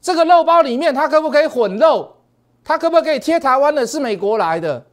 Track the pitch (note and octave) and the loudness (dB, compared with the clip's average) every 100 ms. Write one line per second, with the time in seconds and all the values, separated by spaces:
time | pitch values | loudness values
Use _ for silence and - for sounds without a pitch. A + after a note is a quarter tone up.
0 | - E4+ E4 F4 D#4+ E4+ D#4 A#3+ D#4+ C4 | -4 0 4 4 4 2 2 0 -2 -2
1 | D4+ D#4 D#4 C#4 D#4 A#3+ G#3+ F#3+ D#4+ B3 | 0 0 0 0 0 0 -4 2 2 2
2 | D3 _ _ _ _ _ - D#4 E4 E4 | -4 _ _ _ _ _ -6 -2 0 0
3 | D#4 C#4+ - E4 C#4 C4 C#4+ D4+ A#3 D4+ | 0 -4 0 -2 2 2 2 0 -4 -4
4 | C4 G3+ G3 A3 F3 E3 E3 B2+ - | -6 -4 -2 -2 -2 -2 -4 -6 -10